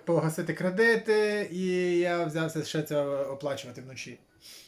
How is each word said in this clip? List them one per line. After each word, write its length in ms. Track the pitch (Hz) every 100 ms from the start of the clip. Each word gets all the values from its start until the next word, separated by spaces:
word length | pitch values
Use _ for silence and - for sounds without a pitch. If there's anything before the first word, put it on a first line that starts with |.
погасити 500 | - 165 160 160 165
кредити, 960 | - 180 185 233 226 226 214 208 208 202
і 480 | 175 185 180 180 175
я 260 | 175 175
взявся 400 | 165 160 160 156
ще 180 | - 160
це 220 | 147 147
оплачувати 760 | 143 139 135 135 143 135 127 123
вночі. 400 | 131 127 131 117 _ _ - -